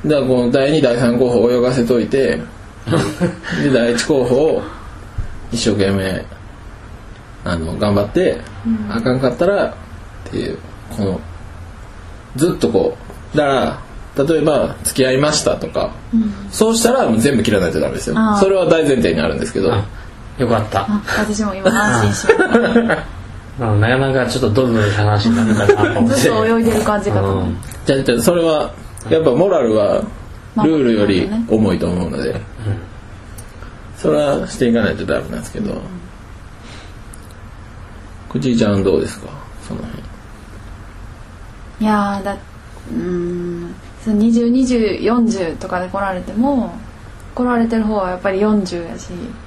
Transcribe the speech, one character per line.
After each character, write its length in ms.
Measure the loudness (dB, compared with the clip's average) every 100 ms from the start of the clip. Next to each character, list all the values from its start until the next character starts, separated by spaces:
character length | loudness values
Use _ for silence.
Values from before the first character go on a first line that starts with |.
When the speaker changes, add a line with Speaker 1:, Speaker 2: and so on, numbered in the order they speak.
| 2
Speaker 1:
だ 100 | 2
か 60 |
ら 60 | 4
こ 180 | 4 4
の 60 |
第 200 | 4 4
二、 100 | 4
第 160 | 4 4
三 200 | 2 4
候 120 | 4
補 120 | 4
を 80 | 4
泳 100 | 4
が 120 | 2
せ 100 | 2
と 160 | 2 2
い 80 | 4
て、 320 | 2 2 0 -6 -16 -18 -12
Speaker 2:
<laughs> 800 | 0 0 0 -2 -2 -2 -6 0
Speaker 1:
で、 60 | 2
第 220 | 4 4
一 100 | 0 2
候 200 | 2 4
補 100 | 4
を 260 | 4 2 -4 -12 -14 -14 -10 -6 -6 -8 -6
一 180 | -2 0
生 40 |
懸 180 | 2 2
命、 340 | 2 0 -4 -6 -14 -18 -18 -18 -18 -18 -18 -18 -18 -18 -10 -4
あ 100 | -4
の、 220 | -4 -2
頑 160 | 0
張 100 | 2
っ 40 | 2
て、 300 | 2 2 0 -8 -8 -2
Speaker 3:
う 40 |
ん。 220 | -2 -2
Speaker 1:
あ 100 | -2
か 120 | 0
ん 60 | 2
か 100 | 0
っ 60 | 2
た 100 | 2
ら 200 | 2 0
っ 80 | -4 -16 -16 -16 -16 -8
て 60 | -6
い 120 | -6
う、 80 | -8 -12 -16 -12 -4
こ 80 |
の、 160 | -2 -2 -8 -14 -14 -16 -16 -16 -16 -16 -16 -16 -12 0
ず 140 | 0
っ 20 |
と 160 | 2 2
こ 280 | 2 2 -2 -14 -16 -2
う、 40 | 2
だ 60 |
か 60 | 4 2 0 -4 -12 -16 -6 0
ら、 80 | 2
例 140 | 4
え 20 |
ば、 340 | 4 2 0 -4
「付 200 | -4 2
き 40 | 2
合 60 |
い 40 | 4
ま 140 | 2
し 120 | 2
た」 120 | 0 0
と 100 | -4
か、 220 | -4 -4 -6 -2
Speaker 3:
う 40 | 0
ん。 160 | 0 -4 -8
Speaker 1:
そ 200 | 2 2
う 40 | 4
し 80 |
た 80 | 2
ら 160 | 2 2
も 80 | 4
う 40 |
全 180 | 4 2
部 60 |
切 80 | 2
ら 80 | 2
な 100 | 2
い 20 |
と 80 | 0
ダ 80 | -2
メ 80 | -2
で 60 |
す 80 | -2
よ。 60 | 0
Speaker 3:
あ 180 | 2 4
ー。 40 |
Speaker 1:
そ 100 | 4
れ 60 | 4
は 100 | 2
大 180 | 2
前 140 | 2 2
提 160 | 2
に 80 | 2
あ 60 | 0
る 80 | -2
ん 40 |
で 60 | -4
す 80 |
け 80 | 0
ど。 120 | 0
Speaker 2:
あ、 120 | 0 -4 -10 -16 -16 -16 -4
よ 100 | 0
か 120 | 0
っ 60 | 0
た。 120 | -2
Speaker 3:
あ、 200 | 0 -2 -2 -2
私 240 | -2 -2
も 120 | -2 0
今 140 | 2
安 440 | 2 2 4 2
心 0 |
し 140 | 2 2 4
ま 60 | 6
し 420 | 4 4 4 4
た。 160 | 0 -4 -12 -14 -16 -14 -4
Speaker 2:
<laughs> 60 | 0
あ、 80 | 4
な 120 | 4
か 100 | 4
な 160 | 2
か 120 | 2 2
ち 120 | 2
ょ 20 |
っ 20 |
と 80 | 2
ド 140 | 4
ロ 100 | 4
ド 60 | 4
ロ 40 | 2
し 80 | 2
た 60 |
話 260 | 4 4 4
に 60 | 4
な 100 | 4
る 100 | 4
か 100 | 4
な 280 | 4 4
と 60 | 4
思 80 | 2
っ 20 |
て。 40 | 4
Speaker 3:
ず 120 | 4
っ 20 |
と 140 | 4 4 4
泳 40 |
い 20 |
で 100 | 4
る 80 | 2
感 200 | 2 0
じ 100 | 2
か 80 | 2
と 100 | 2
思 100 | 0
う。 40 | -2
Speaker 2:
う 20 |
ん。 100 | -4 -8 -4 0
Speaker 1:
じ 80 |
ゃ 20 | 2
あ、 40 |
じ 120 | 4
ゃ 40 | 4
あ、 40 |
そ 160 | 4 4
れ 80 |
は、 280 | 4 2 -2 -6 -14 -14 2
や 100 | 4
っ 40 |
ぱ 80 | 4
モ 180 | 4 4
ラ 120 | 4
ル 140 | 4 4
は、 260 | 4 2 -2 -10 -16 -16 -6 2
Speaker 3:
ま 80 |
あ、 20 | 4
Speaker 1:
ル 140 | 4
ー 40 |
ル 100 | 4
よ 120 | 4 4
り 240 | 4 2 -2 2
重 260 | 4 4
い 60 | 2
と 80 | 0
思 200 | 0 -2
う 20 |
の 120 | -2
で、 100 | -4
Speaker 2:
う 20 |
ん。 60 | -4 -8 -8 -6 -6 -8 -16 -16 -18 -16 -16 -16 -16 -16 -16 -16 -4
Speaker 1:
そ 140 | 0
れ 60 | 2
は 300 | 2 0 -4
し 100 | 0
て 100 | 2
い 60 |
か 80 | 4
な 100 | 2
い 40 | 0
と 100 | -2
ダ 100 | -2
メ 60 | -2
な 80 | -8
ん 20 |
で 60 | -8
す 80 |
け 60 | -6
ど。 120 | -4
Speaker 3:
う 20 | -4
ん。 40 | -8 -12 -14 -18 -18 -18 -18 -18 -16 -16 -16 -16 -16 -18 -18 -18 -18 -18 -18 -18 -18 -18 -18 -18 -6
Speaker 1:
く 100 | -2
ち 180 | 0 2
ち 80 | 4
ゃ 100 | 4
ん 80 |
ど 140 | 4 2
う 40 |
で 60 | 0
す 120 | -6
か？ 80 | -14 -14 -16 -16 -10
そ 60 |
の 80 | -10
辺。 220 | -10 -12 -14 -16 -18 -18 -18 -16 -16 -16 -16 -16 -16 -16 -18 -18 -18 -18 -18 -2
Speaker 3:
い 40 | 0
や 340 | 2 0 -2
ー、 40 | -4
だ-、 80 | -6 -12 -18 -18 -18 -8
う 20 |
ー 40 | -4
ん。 800 | -2 -2 -2 -4 -4 -6 -8 -12 -16 -8
そ 60 | 0
の 60 | 2
二 160 | 4
十、 180 | 4 4
二 160 | 4 4
十、 320 | 2 2 0
四 260 | 2 4 2
十 280 | 2 -2 -4
と 80 | -6
か 120 | -4
で 80 | -4
来 120 | -4
ら 140 | -2
れ 80 | -4
て 120 | -4
も、 400 | 0 2 2 -2 -6 -14 -16 -18 -18 -10 -2
来 80 |
ら 140 | 0 2
れ 100 | 2
て 80 | 2
る 60 |
方 140 | 2 0
は 120 | -2
や 60 | -2
っ 20 |
ぱ 120 | -2
り 100 | 2
四 240 | 4 4 0
十 180 | -6
や 140 | -8 -10
し 120 | -10 -10 -10 -12